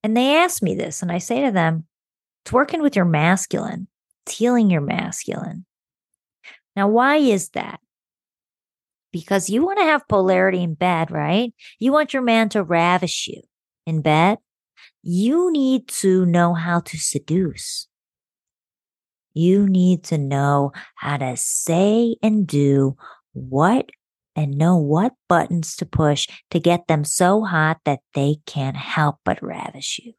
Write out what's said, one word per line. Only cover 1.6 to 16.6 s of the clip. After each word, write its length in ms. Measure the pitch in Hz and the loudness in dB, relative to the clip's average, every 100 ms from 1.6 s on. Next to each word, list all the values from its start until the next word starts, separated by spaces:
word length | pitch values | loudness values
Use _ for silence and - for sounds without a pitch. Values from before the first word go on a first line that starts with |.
| 165 160 - _ _ _ _ _ | 0 -2 -8 _ _ _ _ _
"It's 80 | - | -2
working 300 | 240 285 339 | 0 0 0
with 120 | 294 | 0
your 100 | 208 | 2
masculine. 840 | 175 160 160 185 - - - - 190 _ _ _ - | 0 2 2 0 -2 -6 -6 -12 -14 _ _ _ -16
It's 120 | - | -2
healing 320 | 233 247 214 | 0 4 4
your 100 | 170 | 2
masculine." 880 | 143 - - - - - - - 185 _ _ _ _ _ _ _ - - _ - | 0 -4 -6 -10 -10 -8 -8 -12 -18 _ _ _ _ _ _ _ -20 -20 _ -2
Now, 100 | 196 | 2
why 300 | 220 262 302 | 4 4 4
is 320 | 277 202 - | 2 2 -2
that? 300 | - - - _ _ _ _ _ _ _ _ _ _ _ _ _ | -8 -10 -14 _ _ _ _ _ _ _ _ _ _ _ _ _
Because 400 | 175 - 196 190 | -12 -2 -2 0
you 140 | 214 | 0
wanna 180 | 339 403 | 0 0
have 240 | 330 302 - | 0 0 0
polarity 560 | 202 185 185 190 185 | 0 2 2 2 0
in 120 | 175 | -4
bed, 360 | 156 180 170 165 | -2 0 0 -2
right? 420 | 160 147 185 240 - - _ | -4 -2 0 -2 -8 -20 _
You 100 | 240 | 0
want 240 | 294 302 | 2 0
your 80 | 269 | -2
man 260 | 247 226 220 | 0 2 2
to 120 | 214 | -2
ravish 640 | 165 170 170 180 175 - - | 0 2 2 2 0 -6 -10
you 160 | - - _ _ _ - | -14 -20 _ _ _ -6
in 160 | 160 | -2
bed. 360 | 151 151 175 220 _ _ _ _ - _ | 2 4 4 0 _ _ _ _ -20 _
You 460 | - 180 220 320 359 | -4 0 2 2 2
need 380 | 311 262 262 - | 2 2 0 -2
to 360 | - 196 185 180 | -2 2 4 4
know 280 | 170 175 | 2 2
how 260 | 170 | 0